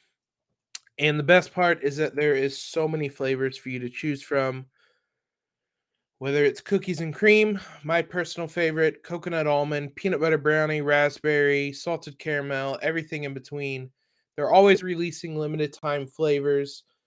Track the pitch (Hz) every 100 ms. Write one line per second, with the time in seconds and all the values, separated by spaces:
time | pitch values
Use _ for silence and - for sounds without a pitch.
0 | _ _ _ _ _ _ _ - - -
1 | 151 151 143 180 175 - 180 170 139 139
2 | 151 139 151 135 135 135 - 160 160 160
3 | 143 139 135 131 135 131 131 127 123 123
4 | 156 139 - 139 135 131 131 _ _ _
5 | _ _ _ _ _ _ _ _ _ _
6 | _ _ 135 143 143 139 - 196 - 160
7 | 165 151 214 214 214 196 - - 147 165
8 | 165 180 165 - 165 175 165 156 156 151
9 | - 175 175 165 151 147 143 147 143 -
10 | 196 165 160 156 143 156 156 156 143 147
11 | 147 143 151 147 143 143 143 139 - 165
12 | 160 135 160 147 139 139 135 135 147 165
13 | 156 156 143 135 131 147 139 131 131 _
14 | _ _ _ - 139 170 202 185 180 170
15 | 175 156 170 156 151 156 151 - 151 147
16 | 135 - 156 147 143 143 139 - _ _